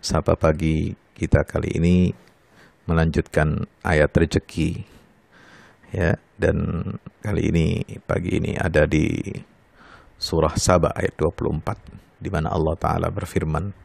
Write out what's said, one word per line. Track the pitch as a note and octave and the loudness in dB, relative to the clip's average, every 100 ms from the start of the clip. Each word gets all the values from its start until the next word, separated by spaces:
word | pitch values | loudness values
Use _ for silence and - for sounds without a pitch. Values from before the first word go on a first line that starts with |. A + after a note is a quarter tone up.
Sapa | - D#2 D2+ | -2 -2 0
pagi | D#2+ E2 D2+ D#2 D#2+ E2 - _ | 2 2 2 0 0 -2 -8 _
kita | - D#2+ - C#2+ | -10 0 2 2
kali | - - - | -4 -4 0
ini | E2+ F2+ F2+ - _ _ _ _ - _ - | 4 4 2 -2 _ _ _ _ -20 _ -2
melanjutkan | E2 D#2+ - - - D#2 D#2 - _ - | 0 2 0 -2 0 0 0 -6 _ 0
ayat | D#2 D2+ | 2 4
rezeki. | - E2 - - - D#2+ - - - _ _ _ _ - - - _ - | 4 2 0 -4 -4 -4 -4 -12 -20 _ _ _ _ -20 -20 -20 _ -10
Ya, | - E2+ - _ | 0 0 0 _
dan | _ E2 - E2 E2+ - - - _ | _ 0 2 -2 -4 -6 -10 -14 _
kali | G#2+ E2 - | -4 0 2
ini, | E2 E2 E2+ - - | 2 2 0 -6 -12
pagi | _ - F2+ - | _ -2 0 -2
ini | - - | -2 -4
ada | - D#2+ D2+ | 0 2 4
di | D#2 D#2 D#2 - - - _ _ _ - - - _ | 2 2 -2 -6 -10 -14 _ _ _ -20 -20 -20 _
surah | - E2 D#2 - | -4 0 0 0
Saba | - F2+ D#2+ | 4 4 4
ayat | - - | 0 -4
dua | - D#2 | -2 -4
puluh | - - | -2 -4
empat, | D2+ - - - - - _ | -4 -6 -10 -14 -20 -20 _
di | G2 | -6
mana | F#2+ - | -4 -2
Allah | F#2 D#2+ | 0 -2
Ta'ala | E2 D#2 D#2+ E2 | 0 -2 -2 -2
berfirman | F#2+ - - D#2 D#2 G2 - | -4 -4 -4 -2 -4 -4 -10